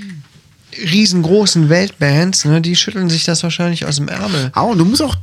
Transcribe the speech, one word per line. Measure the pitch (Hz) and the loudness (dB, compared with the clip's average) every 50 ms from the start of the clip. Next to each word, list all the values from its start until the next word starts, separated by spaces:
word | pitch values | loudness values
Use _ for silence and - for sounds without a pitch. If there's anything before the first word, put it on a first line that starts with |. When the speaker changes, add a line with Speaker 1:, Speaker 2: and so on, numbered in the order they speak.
| 208 202 180 156 131 - _ - _ _ _ _ _ _ - - | -16 -16 -16 -18 -20 -20 _ -20 _ _ _ _ _ _ -14 -10
Speaker 1:
riesengroßen | 208 165 160 202 220 208 180 180 160 156 185 214 214 185 - 170 160 147 | -4 0 2 2 2 2 2 0 2 2 4 4 4 2 2 2 4 4
Weltbands, | 160 175 190 202 - - 160 143 139 147 170 185 190 - - | 4 2 2 -2 -2 -2 0 2 2 2 2 0 0 0 0
ne, | 147 151 165 | 2 2 2
die | 165 170 175 | 2 0 0
schütteln | 175 - - 208 202 185 170 | -2 -2 -2 -2 -2 -2 0
sich | 165 165 - | 0 0 0
das | - 165 165 - | -2 -2 -2 -2
wahrscheinlich | 170 160 - 175 175 170 160 - | -2 -2 -2 -2 -2 -2 -2 -4
aus | 147 147 | -4 -4
dem | 143 143 147 | -4 -4 -4
Ärmel. | - 185 196 208 185 147 131 127 - | -6 -6 -4 -4 -2 -2 -4 -2 -2
Speaker 2:
Ah, | - 147 | -2 0
und | 226 233 180 | 0 2 2
du | 165 | 2
musst | 180 240 - 311 | 2 2 2 0
auch, | 135 - - | -2 -2 -4